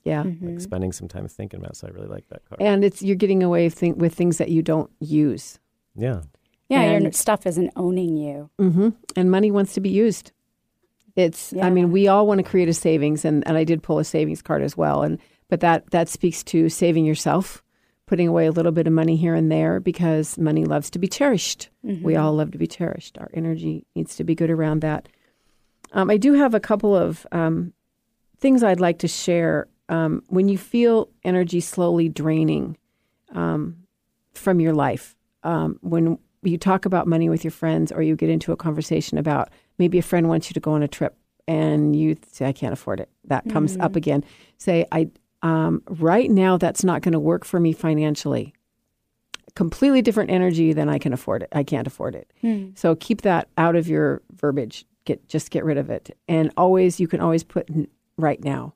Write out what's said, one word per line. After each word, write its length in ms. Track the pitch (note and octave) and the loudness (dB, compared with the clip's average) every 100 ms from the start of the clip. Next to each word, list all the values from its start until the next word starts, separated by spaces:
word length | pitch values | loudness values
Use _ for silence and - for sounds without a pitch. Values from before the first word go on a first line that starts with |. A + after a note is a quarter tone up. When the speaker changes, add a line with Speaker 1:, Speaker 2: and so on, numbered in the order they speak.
Speaker 1:
Yeah. 200 | D#3 D3+ | -4 -4
Speaker 2:
Mm-hmm. 240 | F#3 E3 F3 | -4 -6 -10
Speaker 3:
Like 120 | E3+ | -10
spending 300 | F#3 F#2 F#2 | -8 -4 -4
some 140 | F#2 F#2 | -6 -12
time 200 | F#2 G2 | -12 -14
thinking 320 | - G2+ F#2+ | -12 -14 -12
about 120 | F#2+ | -16
it. 60 | - | -14
So 100 | F#2+ | -16
I 40 | |
really 160 | F#2 G2+ | -16 -14
like 200 | F#2+ _ | -14 _
that 160 | G1+ | -20
card. 160 | _ - | _ -2
Speaker 1:
And 220 | G#3 G3 | 2 4
it's, 160 | G3+ - | 2 0
you're 140 | F#3+ F#3+ | -2 0
getting 260 | G3+ F#3+ | 2 4
away 220 | F3+ E3+ | 4 4
with, 80 | E3+ | 2
thi-, 160 | - F3 | 2 -2
with 200 | - E3+ | 2 -2
things 240 | - F3 D#3+ | 2 0 0
that 120 | - | 0
you 120 | E3 | 0
don't 280 | E3 D#3+ - _ | 2 -2 -2 _
use. 600 | D3+ D3+ D3 F#2+ - - _ _ _ | -2 2 2 -2 -10 -20 _ _ _
Speaker 3:
Yeah. 260 | G2+ B2 G2+ D2 _ _ _ _ | -6 -4 -4 -10 _ _ _ _
Speaker 2:
Yeah, 140 | C4+ | 2
your 100 | E3+ | 4
Speaker 1:
And 100 | D#3+ D#3+ | 4 2
Speaker 2:
n-, 40 | |
stuff 320 | - - G#3+ | 0 0 0
isn't 260 | F#3 E3+ F3 | 0 -2 -2
owning 400 | - F3+ F#3 F3 D#3 | -2 -2 0 0 -2
you. 320 | D3 C#3+ D3 - | -4 -10 -14 0
Speaker 1:
Mm-hmm. 300 | F#3 E3+ G#3+ A3 - - | 2 4 2 0 -8 0
And 120 | F#3 | 2
money 200 | F#3+ G#3+ | 4 2
wants 220 | G3+ G3 | 2 0
to 80 | - | -2
be 80 | F#3+ | 0
used. 420 | F#3+ A3+ F#3 - _ _ _ _ _ _ _ _ - | 2 2 0 -12 _ _ _ _ _ _ _ _ 0
It's, 360 | E3+ - - F#3 | 0 0 -10 -2
I 80 | F#3 | 2
mean, 180 | F#3 F3 | 4 4
Speaker 2:
Yeah. 40 | |
Speaker 1:
we 160 | F#3 G3 | 4 4
all 180 | G3+ | 4
wanna 180 | G#3 G3 | 4 2
create 260 | - F#3 E3+ | 2 0 2
a 40 | |
savings, 520 | E3 E3+ D#3+ D3 D3+ | 0 2 2 2 0
and, 200 | E3 D3+ | 0 0
and 120 | - D#3+ | 0 0
I 80 | |
did 180 | D#3+ E3 | 2 -2
pull 160 | - D3+ | 0 -2
a 60 | |
savings 360 | D#3 D#3+ D#3 D#3+ | 0 -2 -2 -4
card 200 | - D3+ | -4 -2
as 160 | C#3+ D#3 | -2 -2
well. 260 | D#3+ C#2+ | 0 0
And, 160 | D#3 D#3+ _ _ _ | -2 -4 _ _ _
but 100 | F#3 | 0
that, 320 | E3+ E3 - | 2 0 0
that 160 | F3 D#3+ | -2 -2
speaks 340 | - F3 - | -2 -4 -4
to 240 | - E3 E3 | -2 2 2
saving 340 | - F3 E3 | 2 2 4
yourself, 560 | D#3 D#3 D#3 D#3 F#3+ - _ _ _ _ | 2 0 0 0 -2 -12 _ _ _ _
putting 240 | - F3 E3+ | -4 0 2
away 160 | E3+ | 2
a 60 | D#3+ | 2
little 200 | E3 E3+ | 2 0
bit 160 | E3 E3 | 2 2
of 60 | |
money 240 | D#3+ E3 E3 | 2 2 2
here 180 | E3 | 2
and 160 | E3 D#3+ | 2 2
there 300 | D#3 D#3+ F#3 | 2 0 0
because 560 | F#3 E3+ E3+ D#3 D#3 - | -2 -2 0 0 -2 -2
money 260 | D#3+ D#3 | 0 0
loves 260 | D#3 D3 - | 0 -2 -4
to 80 | F3 | -6
be 80 | F#3 | -6
cherished. 600 | - C#4+ G#3 - - - _ | 0 0 2 -2 -10 -14 _
Speaker 2:
Mm-hmm. 180 | A#3 F#3 | -8 -4
Speaker 1:
We 120 | E3 | 0
all 180 | D#3+ D#3 | 2 2
love 180 | D#3 D3+ | 0 -2
to 60 | D3 | -4
be 80 | E3 | -8
cherished. 500 | - E3+ - - - | -4 -8 -8 -16 -18
Our 120 | - | -12
energy 520 | - E3 D#3+ E3 D#3 _ | -6 -4 -4 -6 -8 _
needs 220 | E3+ E3 | -10 -8
to 80 | - | -6
be 100 | E3 | -4
good 140 | D#3+ E3 | 0 0
around 300 | E3 D#3 D#3 | 0 0 0
that. 280 | D#3 D3+ - _ _ _ _ _ _ _ - | -2 -4 -8 _ _ _ _ _ _ _ -6
Um, 180 | - F#3+ | -2 2
I 60 | |
do 180 | G#3 C4 | 4 6
have 200 | C#4+ C4+ | 6 4
a 60 | A3 | 2
couple 340 | - G#3 G#3 | 0 0 4
of, 320 | G3 E3+ E3 - | 2 2 -4 -6
um, 400 | F3 D#3+ E3 F3 _ _ _ _ _ _ _ | -2 0 -2 -6 _ _ _ _ _ _ _
things 240 | C#4 C4 | 2 4
I'd 160 | A3 F3+ | 4 4
like 200 | F3+ E3+ | 2 0
to 80 | E3+ | -4
share. 580 | - - E3+ E3 D#3 - _ - | -4 -2 0 2 -2 -4 _ -6
Um, 340 | E3 D#3+ D#3+ _ | -2 0 -2 _
when 180 | F#3 G3 | 2 2
you 100 | G3 | 0
feel 520 | - A#3 A#3+ A3+ - _ | -2 2 4 4 0 _
energy 340 | F3+ F3+ F3 F3 | -2 0 0 -2
slowly 480 | - - F3 E3+ E3 | -4 -2 0 2 0
draining, 720 | - D#3 D#3+ D#3 D3+ C3+ D#3 _ _ _ _ _ | 0 0 2 2 0 -4 -10 _ _ _ _ _
um, 420 | F3 E3+ D#3 E3 E3+ F#3 _ _ _ _ | -6 -4 -4 -6 -12 _ _ _ _ _
from 280 | - - F3+ | -6 0 2
your 100 | D#3+ | 2
life, 440 | D#3 C3+ - - _ _ _ | 2 0 -4 -12 _ _ _
um, 340 | D#3+ E3 D#3+ - | -6 -4 -4 -6
when 360 | F3+ E3 E3 F3 _ _ | -4 0 0 -2 _ _
you 140 | F#3+ E3+ | -4 -2
talk 280 | G3 F#3+ | 0 0
about 220 | G3 F3+ E3+ | 0 0 2
money 220 | E3 E3 | 2 2
with 140 | E3 | -2
your 80 | D#3+ | -4
friends 400 | - E3 D#3+ D#3+ | -4 -2 0 -2
or 100 | - | -2
you 140 | D#3+ | -2
get 140 | D#3 D#3+ | 0 0
into 240 | D#3+ - | 0 -2
a 20 | E3 | -4
conversation 600 | E3 D3+ D#3 D#3+ - D#3 | -4 -4 -2 -4 -2 -4
about 320 | D3+ C#3 - _ _ - | -2 -2 -4 _ _ -2
maybe 220 | F3 F3 | 2 2
a 20 | |
friend 260 | - F3 E3 | 2 0 2
wants 200 | E3 - | 0 -2
you 40 | |
to 60 | D#3 | -6
go 100 | D#3 | -2
on 100 | D3+ | 0
a 60 | D3 | -2
trip 280 | - D3+ _ _ _ - | -2 -6 _ _ _ -4
and 480 | D#3+ D#3 D3+ D3+ | -2 0 2 2
you 200 | D3 D#3 D#3 _ | 2 0 -2 _
say, 140 | - C3 | -6 -4
"I 40 | |
can't 200 | C#3 A#2+ | -4 -6
afford 260 | - - G2 | -6 -8 -8
it." 100 | - _ | -10 _
That 220 | - C3+ A3+ | -6 -4 -2
comes 240 | G#3 D3+ | -2 -2
Speaker 2:
Mm-hmm. 80 | F#3 | -2
Speaker 1:
up 140 | F3 | -2
again. 280 | F3+ D3+ C#3+ - - _ _ | -2 0 -2 -4 -20 _ _
Say, 280 | - E3+ E3+ | -2 0 0
"I, 180 | D#3+ D#3+ _ _ _ | -2 -4 _ _ _
um, 400 | E3 D#3+ D#3+ D#3+ - | -2 0 0 -2 -6
right 440 | E3+ D#3+ G3 B3+ | -2 2 2 4
now 260 | G3 F#3 F3+ | 4 4 2
that's 260 | F3 - | 0 0
not 180 | F#3 E3 | 0 0
gonna 160 | F3 E3 | 0 0
work 240 | D3+ F3 | 0 -2
for 140 | - F3+ | -2 0
me 140 | E3 | 2
financially." 800 | D#3+ D#3+ D3+ D3+ D3 D3 B2+ A2 _ _ _ _ _ _ _ _ - _ | 0 -2 0 0 -2 -4 -4 -6 _ _ _ _ _ _ _ _ -20 _
Completely 480 | - E3+ - C#4 C4 | -4 -4 2 4 4
different 300 | A#3 G#3+ - | 4 0 0
energy 400 | F#3 F#3 E3 D#3+ | 2 2 2 2
than 140 | D#3 D3 | 2 0
"I 80 | C#3+ | 0
can 140 | C#3 | -2
afford 300 | B2 - - | -4 -4 -6
it. 60 | - | -4
I 120 | D3 | -4
can't 220 | C#3 C3+ | -2 -4
afford 300 | A#2+ - - | -6 -6 -8
it." 160 | - - _ | -8 -18 _
Speaker 2:
Hmm. 280 | A#3 G#3+ F#3+ | -4 -4 -8
Speaker 1:
So 200 | F#3+ E3+ | -2 0
keep 260 | D#3+ - G#3 | 0 -2 -2
that 260 | G3+ E3+ - - | 0 0 -2 0
out 180 | E3 | 2
of 120 | E3+ E3 | 2 0
your 320 | D#3 D3+ C#3 _ | 0 0 -2 _
verbiage. 500 | - D3 C#3 A#2 - _ _ | -4 -2 -2 -6 -12 _ _
Get, 220 | - C3+ _ | -8 -8 _
just 240 | D#3 - | -6 -4
get 140 | E3 | -4
rid 120 | D#3+ C#3+ | -2 -2
of 120 | C#3+ | -4
it. 260 | A2+ - - - | -8 -10 -20 -2
And 240 | D#3+ D#3 - | 0 2 2
always, 420 | F#3 F#3 F#3 F3 | 4 4 2 2
you 80 | F3 | -2
can 120 | E3+ | 0
always 240 | E3+ E3 | 0 0
put 260 | D#3+ F3+ - | -2 -6 -4
n-, 180 | D#3 D3 _ _ - | -4 -6 _ _ -4
"right 240 | D#3 - | -2 -2
now" 300 | C#3+ C3 B2+ | -6 -6 -10